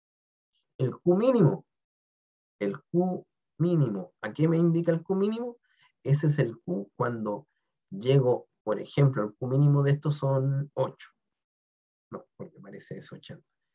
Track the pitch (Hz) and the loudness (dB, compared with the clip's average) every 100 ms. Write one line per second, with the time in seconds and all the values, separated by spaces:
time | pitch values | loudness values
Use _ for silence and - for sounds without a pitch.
0 | _ _ _ _ _ _ _ - 127 - | _ _ _ _ _ _ _ -4 -4 -2
1 | 175 185 254 240 151 - - _ _ _ | 0 2 4 4 4 2 -10 _ _ _
2 | _ _ _ _ _ - 101 - _ 170 | _ _ _ _ _ -6 -6 -6 _ -2
3 | 185 180 - _ _ - 170 170 123 98 | 0 -2 -10 _ _ -2 0 2 0 -2
4 | 90 _ 107 127 160 165 170 165 170 165 | -10 _ -8 0 2 4 2 2 0 0
5 | - 190 208 226 240 240 _ _ _ _ | -2 -2 -2 -2 -8 -12 _ _ _ _
6 | 127 143 156 147 117 - - 190 202 - | 0 2 2 0 -2 -4 -6 -6 -6 -4
7 | 120 117 107 101 - _ _ _ - 95 | -4 -2 -4 -6 -10 _ _ _ -16 -4
8 | 123 139 123 120 - _ 107 101 101 - | 2 4 4 0 -4 _ -6 -6 -2 2
9 | 139 131 107 - 123 135 147 143 139 143 | 2 2 -4 -6 -2 2 4 4 2 0
10 | 156 147 139 135 135 139 143 131 135 - | -2 -2 -2 0 0 -2 -4 -4 -6 -8
11 | - _ _ _ _ _ _ _ _ _ | -20 _ _ _ _ _ _ _ _ _
12 | _ 98 - - 92 - 98 101 - - | _ -18 -18 -20 -20 -20 -20 -18 -16 -16
13 | - - - - _ _ _ | -16 -18 -18 -20 _ _ _